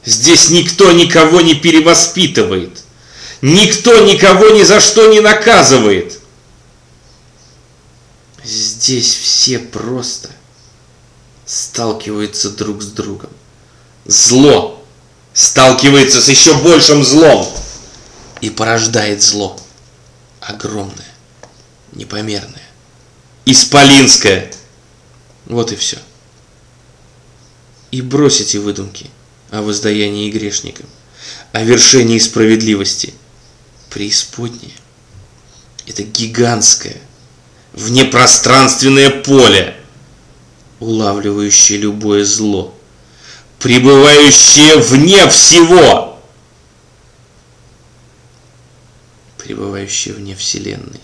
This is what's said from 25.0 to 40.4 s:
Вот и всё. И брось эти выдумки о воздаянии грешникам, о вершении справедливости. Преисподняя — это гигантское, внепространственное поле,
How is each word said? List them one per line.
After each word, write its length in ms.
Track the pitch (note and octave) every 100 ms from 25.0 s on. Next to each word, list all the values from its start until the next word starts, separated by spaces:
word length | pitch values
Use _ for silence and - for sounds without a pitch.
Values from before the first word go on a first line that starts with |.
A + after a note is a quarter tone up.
| _ _ _ _ -
Вот 260 | A#2 A2
и 40 | G2+
всё. 220 | - - - _ _ _ _ _ _ _ _ _ _ _ _ _ _ _ _ _ _
И 100 | C3
брось 400 | B2+ C#3 C#3+ C3+
эти 160 | G2+ G#2
выдумки 520 | G#2 G2 G2 G2 - _ _ _ _
о 100 | G#2+
воздаянии 680 | G#2+ G2+ G#2+ G#2 G#2 G#2 G#2
грешникам, 560 | G#2+ G#2 - - - - _ _ _ - - -
о 120 | G#2+
вершении 560 | A2 A#2+ - C3 A2+ A2+
справедливости. 920 | - A#2+ A2 A2+ A2 G2+ F#2+ - - - _ _ _ _ _ _ _
Преисподняя — 840 | G2+ G#2 - - - A#2 A#2 - - _ _ _ - _ _ _ _ _ - -
это 160 | -
гигантское, 920 | G#2+ G#2+ A2+ A#2 A#2+ A2+ - - - - - _ _ _ _ _ _
внепространственное 1400 | - A2 B2 C3 B2 B2+ - A#2+ C3 C3 C3 C3+ C3+ C#3
поле, 680 | - C#3 C#3 A#2 G2 E2 - - _ _ _ _ _